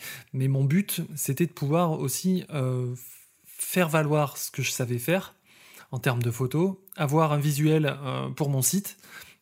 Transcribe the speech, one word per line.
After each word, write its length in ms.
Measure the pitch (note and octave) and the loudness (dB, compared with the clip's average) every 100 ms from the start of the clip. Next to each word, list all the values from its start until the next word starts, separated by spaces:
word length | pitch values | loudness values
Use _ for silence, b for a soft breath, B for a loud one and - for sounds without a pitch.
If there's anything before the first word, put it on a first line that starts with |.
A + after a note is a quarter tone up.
| B B B | B B B
mais 140 | C3 C3+ | -2 0
mon 160 | C3+ | 2
but, 360 | C#3 F3 G3+ - D#3 | 2 2 0 -4 -6
c'était 320 | D3+ - C3+ F3 | -6 -4 0 -2
de 60 | |
pouvoir 400 | - C#3+ D#3+ E3+ | -2 0 2 2
aussi, 520 | D#3 C#3 - F#3 F#3 - | 0 -2 -2 0 0 -2
euh, 420 | D3 B2+ B2+ B2 | -4 -2 -2 -4
f-, 40 | B2 - - - _ - | -8 -14 -20 -20 _ -18
faire 420 | - - F#3 E3 | -10 -4 0 2
valoir 480 | D#3+ D3+ D3+ C#3 - | 2 4 2 0 -2
ce 140 | - | -8
que 100 | - | -4
je 100 | B2 | -4
savais 280 | - A#2+ A#2+ | -2 -2 -2
faire 340 | C#3 F#3 - - B B B B B | 0 0 -2 -16 B B B B B
en 80 | B2+ | -2
termes 200 | C#3+ A#2+ | 0 2
de 120 | A#2+ | 0
photos, 420 | A#2 B2+ D3+ F#3+ F#3+ - - | 0 0 2 0 -2 -10 -4
avoir 360 | D3 D#3 D#3 | 2 4 4
un 60 | D3 | 4
visuel, 480 | D3 C#3+ D3+ D#3 D3 | 2 2 4 4 2
euh, 420 | C3+ C3+ C3 C3 | -2 -4 -6 -4
pour 200 | C3 C#3+ | -2 0
mon 100 | C3+ | 2
site 360 | B2+ G3 - - B B B B | 2 0 -4 -12 B B B B